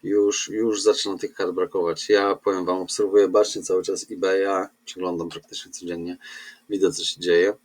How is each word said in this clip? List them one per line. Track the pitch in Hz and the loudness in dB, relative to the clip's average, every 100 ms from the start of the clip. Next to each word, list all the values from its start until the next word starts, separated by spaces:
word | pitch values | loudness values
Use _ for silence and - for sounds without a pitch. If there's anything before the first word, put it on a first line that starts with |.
Już, | 98 104 101 101 - | 2 2 4 2 -4
już | 107 113 104 | -2 -2 2
zaczyna | 101 101 104 95 | 2 2 -2 -6
tych | 104 | -8
kart | - 92 | -4 -4
brakować. | 90 90 98 85 80 - | -2 -2 -2 -2 -2 2
Ja | 104 101 98 | 2 2 0
powiem | - 95 | -2 -2
wam, | 90 92 | -2 -2
obserwuję | 90 - 104 101 98 | -4 -2 2 4 6
bacznie | 92 104 107 | 4 2 0
cały | 92 92 | -2 -2
czas | 90 92 - | 0 -6 -6
eBaya, | 95 95 95 98 98 98 _ | -4 0 0 0 0 -4 _
przeglądam | - - 92 87 85 | -18 -8 -4 -4 -6
praktycznie | 82 _ - - | -10 _ -16 -14
codziennie, | - 87 85 85 90 - - - - _ | -14 -10 -8 -8 -10 -14 -18 -20 -20 _
widzę, | 101 95 | 2 2
co | 80 | 0
się | - - | -6 -4
dzieje. | 87 85 95 - | 2 4 4 0